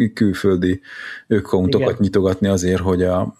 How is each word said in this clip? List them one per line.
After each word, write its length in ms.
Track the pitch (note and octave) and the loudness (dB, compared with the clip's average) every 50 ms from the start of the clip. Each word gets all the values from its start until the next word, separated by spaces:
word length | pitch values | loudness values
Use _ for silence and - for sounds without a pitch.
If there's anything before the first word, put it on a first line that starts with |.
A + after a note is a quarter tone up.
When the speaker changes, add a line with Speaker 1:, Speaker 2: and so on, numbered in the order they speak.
| B2 A2 - | -2 -2 0
Speaker 1:
külföldi 680 | - A2 G2+ F#2 - - G2 F#2+ F2 F2+ F#2 F2+ - - - - - - - - - - - | 0 0 0 0 0 0 0 2 2 0 0 -2 -4 -6 -14 -20 -18 -16 -16 -16 -18 -4 -2
accountokat 580 | A2+ G2+ - - - F#2+ F#2 C3+ C#3 C3 C3+ A#2+ | -2 -2 0 0 0 0 2 2 2 2 2 0
Speaker 2:
Igen. 120 | - - | 0 0
Speaker 1:
nyitogatni 460 | G#2 F#2+ F#2+ G2+ F#2 F#2+ F#2 - G2+ | 0 0 2 2 2 2 0 0 0
azért, 320 | G2 G2 F#2 F2+ F2+ F#2 F2+ | 0 0 0 0 0 0 0
hogy 220 | F2 F#2+ F#2 F2+ F#2 | 0 0 0 0 0
a 320 | F2+ F2+ F#2 G#2+ A2 - _ | 0 0 -2 -2 -4 -8 _